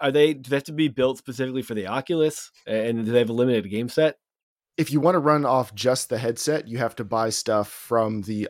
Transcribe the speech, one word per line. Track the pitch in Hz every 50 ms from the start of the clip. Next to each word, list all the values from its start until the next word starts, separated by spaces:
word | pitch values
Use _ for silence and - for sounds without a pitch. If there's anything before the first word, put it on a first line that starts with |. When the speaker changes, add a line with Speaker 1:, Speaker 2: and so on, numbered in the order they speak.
Speaker 1:
are | 151 139
they, | 135 147 147 160 151
do | 135 127 123
they | 139
have | 139 -
to | -
be | 151 151 160
built | 143 110 131 127 131 131 -
specifically | - 135 117 127 131 131 127 131
for | 120 - 113
the | 107 92 95
Oculus? | 113 139 - - 170 160 156 156 151 - - - _ _ _ 113
A-, | 110 110 110 117
and | 117 113 110
do | 113
they | 120 120
have | 117 110
a |
limited | 117 120 123 131 120 107 98 95
game | 101 110 123 120
set? | - 156 156 151 - _ _ _ _ _ _ _ _ _ _ _ _
Speaker 2:
If | - 156 -
you | 143 147
wanna | 139 175 185 170
run | 139 151 151 147 143
off | 120 131 127 123 - 104
just | 98 - 127 127 - - -
the | 120 113
headset, | 110 117 117 - - 147 156 151 - 110
you | 117 113
have | 117 113 -
to | - 110
buy | 98 113 113 113 113
stuff | 107 - - 117 110 104 101 -
from | - - - - 120 113 110 110 110 107
the | 95 107 107 104 101 -